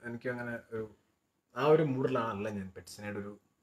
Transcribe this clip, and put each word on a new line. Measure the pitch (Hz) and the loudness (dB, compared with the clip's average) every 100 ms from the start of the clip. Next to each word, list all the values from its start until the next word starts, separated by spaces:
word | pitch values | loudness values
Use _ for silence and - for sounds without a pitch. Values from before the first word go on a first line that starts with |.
| 120 | -10
എനിക്ക് | 117 127 | -6 -4
അങ്ങനെ | 123 120 117 - | -4 -6 -8 -8
ഒരു, | 113 107 - _ _ _ _ _ 123 | -8 -8 -12 _ _ _ _ _ 2
ആ | 147 | 6
ഒരു | 160 | 8
മൂഡുള്ള | 156 131 127 127 | 6 2 2 2
ആളല്ല | 113 98 107 | 0 -2 -4
ഞാൻ. | 101 95 92 | -6 -8 -12
പെറ്റ്സിനായിട്ടൊരു, | - - 104 101 101 104 _ _ | -16 -12 -8 -6 -8 -12 _ _